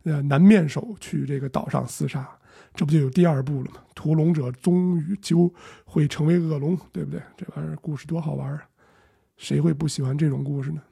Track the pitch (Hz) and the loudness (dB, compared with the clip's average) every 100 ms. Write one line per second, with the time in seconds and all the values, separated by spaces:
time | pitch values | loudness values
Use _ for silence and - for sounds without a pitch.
0 | 165 147 143 143 190 214 156 - 240 196 | -4 -2 2 6 8 8 6 -2 -8 -12
1 | - 151 139 139 135 135 - 135 127 - | -8 -6 -4 -4 -4 -6 -2 -4 -4 -6
2 | 143 139 135 - _ - - - 151 156 | -6 -6 -10 -16 _ -20 -16 -6 2 2
3 | 131 156 175 139 135 139 131 - _ - | 2 2 2 2 -2 -4 -6 -14 _ -8
4 | 151 160 165 156 123 127 185 180 180 170 | 0 2 2 0 -2 -2 2 2 2 0
5 | 156 202 - 170 175 - - - - - | -2 -6 0 2 2 0 -20 -20 -6 0
6 | 147 - 151 175 160 147 143 175 - 180 | 0 0 2 2 0 -2 -2 -4 -6 -10
7 | 143 143 - - - 143 156 156 160 147 | -8 -8 -12 -18 -14 -10 -10 -8 -8 -10
8 | - 165 156 139 135 147 - _ _ _ | -6 -6 -4 -6 -8 -10 -14 _ _ _
9 | _ _ _ _ - 143 165 143 156 - | _ _ _ _ -4 0 2 0 -4 -4
10 | 131 147 160 135 139 143 135 156 - | -4 0 0 0 -4 -6 -6 -8 -12